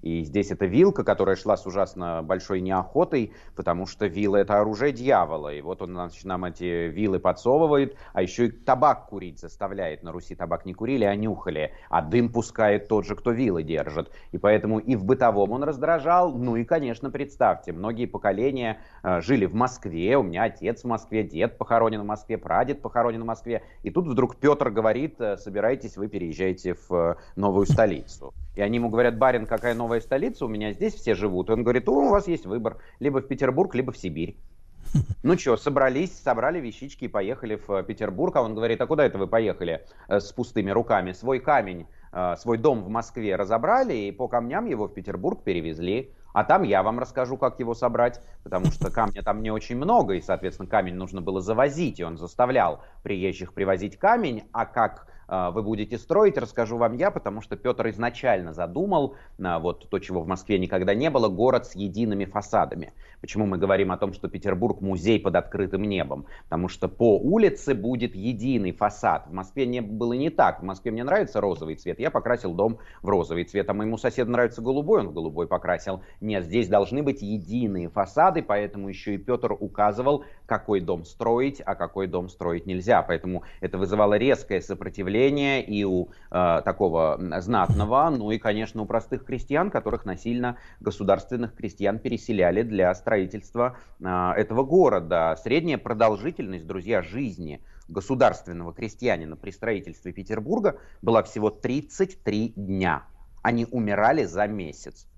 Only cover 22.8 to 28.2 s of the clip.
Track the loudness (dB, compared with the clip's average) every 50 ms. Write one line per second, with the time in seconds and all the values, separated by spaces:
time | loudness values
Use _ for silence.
22.8 | -8 -4 0 0 0 0 0 -4 -6 -6 -8 -8 -6 -6 -6 -6 -6 -10 -20 -10
23.8 | -10 -2 -2 -2 -2 2 2 2 2 2 0 2 2 2 4 4 0 0 0 2
24.8 | 2 2 2 2 -2 -6 -6 -4 -4 -4 -4 -4 -8 -6 -4 0 2 2 0 0
25.8 | -6 -12 -8 -8 -8 -6 -6 -6 -6 -6 -4 -2 -2 -2 -2 -2 -4 -6 -6 -6
26.8 | -6 -2 0 2 2 2 0 -2 -8 -12 -6 -2 0 2 4 4 4 4 6 4
27.8 | 4 4 2 -4 -8 -14 -16 -16